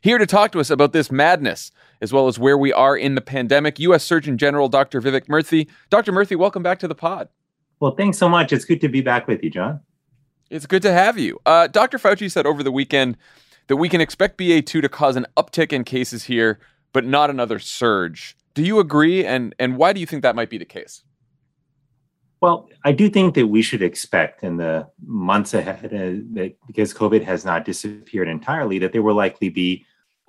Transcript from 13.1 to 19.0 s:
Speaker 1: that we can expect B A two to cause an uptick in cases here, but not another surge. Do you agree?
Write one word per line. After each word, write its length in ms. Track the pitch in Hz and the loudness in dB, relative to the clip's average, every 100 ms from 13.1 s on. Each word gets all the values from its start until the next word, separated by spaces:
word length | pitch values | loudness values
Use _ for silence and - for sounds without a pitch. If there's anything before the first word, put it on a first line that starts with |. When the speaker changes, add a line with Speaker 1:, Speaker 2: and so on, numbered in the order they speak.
| 117 _ _ _ _ - | -4 _ _ _ _ -4
Speaker 1:
that 80 | 139 | 0
we 120 | 170 | 2
can 140 | 175 | 0
expect 340 | 156 - 196 - | 0 0 -2 -2
B 160 | 180 | 2
A 80 | 165 | 2
two 220 | - 165 | 2 -2
to 80 | 139 | -2
cause 260 | - 147 131 | 0 0 0
an 80 | 123 - | -4 -2
uptick 340 | - - 156 | -2 0 -2
in 120 | 139 | -2
cases 400 | 120 131 123 117 | -4 -6 -6 -8
here, 360 | - 120 113 104 _ _ _ | -4 0 0 0 _ _ _
but 140 | 131 123 | -2 0
not 240 | 143 147 | 2 2
another 280 | 135 120 104 | 0 -4 -4
surge. 800 | - - 120 101 87 82 - - _ | -8 -4 0 0 -2 -8 -20 -20 _
Do 100 | - | -6
you 180 | 170 214 | 0 0
agree? 440 | 165 147 | 2 2